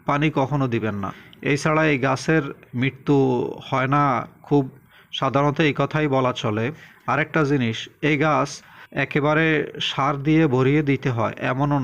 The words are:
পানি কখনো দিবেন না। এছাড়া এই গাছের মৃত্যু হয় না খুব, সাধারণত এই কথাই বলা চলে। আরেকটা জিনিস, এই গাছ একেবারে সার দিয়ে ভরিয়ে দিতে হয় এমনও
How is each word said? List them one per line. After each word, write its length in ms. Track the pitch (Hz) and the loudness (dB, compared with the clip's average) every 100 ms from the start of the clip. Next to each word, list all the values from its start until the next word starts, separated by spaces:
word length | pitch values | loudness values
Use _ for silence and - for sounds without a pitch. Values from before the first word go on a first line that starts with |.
| - | -4
পানি 180 | 143 151 143 | 0 0 0
কখনো 280 | 120 147 131 | 0 0 0
দিবেন 220 | 113 110 104 | -2 -2 -4
না। 60 | 95 - - - 135 | -8 -12 -20 -8 -2
এছাড়া 300 | 143 160 156 156 | 0 2 2 2
এই 60 | 139 135 | 2 0
গাছের 380 | 131 - 160 139 - - 123 | 0 0 0 0 -8 -10 -4
মৃত্যু 360 | 131 - - 143 131 123 - - - | -4 -2 0 2 4 2 -2 -8 -6
হয় 200 | 135 131 | -2 0
না 100 | 143 143 120 - - - | 2 2 0 -4 -12 0
খুব, 180 | 143 131 - _ - _ - | 0 0 -6 _ -20 _ -6
সাধারণত 400 | 135 139 143 139 156 | -2 2 2 2 0
এই 60 | 131 | 0
কথাই 280 | 139 156 151 131 | -2 0 0 2
বলা 160 | 127 120 | 0 0
চলে। 220 | 117 107 120 - - - - | -2 -2 -4 -6 -16 -10 -4
আরেকটা 280 | 139 151 160 139 | -2 0 0 2
জিনিস, 280 | 143 113 113 - - 147 | 2 0 -4 -10 -6 -2
এই 80 | 147 | 0
গাছ 240 | 156 139 139 - - - - 147 | 2 0 -2 -6 -18 -20 -10 -6
একেবারে 420 | 135 151 143 156 160 151 - - - | -2 0 0 2 2 0 -2 -6 -6
সার 260 | - 139 143 143 | -2 -2 -2 2
দিয়ে 160 | 156 156 | 4 4
ভরিয়ে 280 | 127 131 151 139 | 4 4 2 2
দিতে 200 | 131 139 117 | 0 -2 -2
হয় 180 | 104 - 131 | -2 -4 -4
এমনও 260 | 131 143 143 | -2 0 0